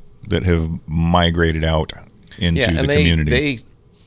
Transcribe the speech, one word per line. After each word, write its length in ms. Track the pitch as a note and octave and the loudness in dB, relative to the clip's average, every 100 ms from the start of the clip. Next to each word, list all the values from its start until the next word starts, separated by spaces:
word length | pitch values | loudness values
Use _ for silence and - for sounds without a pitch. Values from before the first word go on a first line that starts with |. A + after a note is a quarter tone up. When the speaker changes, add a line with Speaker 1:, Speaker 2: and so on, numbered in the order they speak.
| - - - | -20 -20 -4
Speaker 1:
that 160 | E2+ | -2
have 260 | F#2 E2+ D#2+ E2 - | 0 0 0 -6 -4
migrated 760 | D#2+ E2+ F2 F2 E2+ E2 D#2 D#2+ | -2 2 2 2 2 0 0 0
out 260 | D#2+ - - - - - - | 0 -2 -8 -20 -20 -20 -4
into 240 | F2 E2 | 0 2
Speaker 2:
Yeah, 100 | A2+ | 2
Speaker 1:
the 60 | D#2+ | 0
Speaker 2:
and 100 | C#3 | 0
they, 80 | D3 | 2
Speaker 1:
community. 340 | E3+ E2 D2+ | 2 2 2
Speaker 2:
they 280 | B2 D3 A#2+ - - _ _ | 0 0 -6 -12 -20 _ _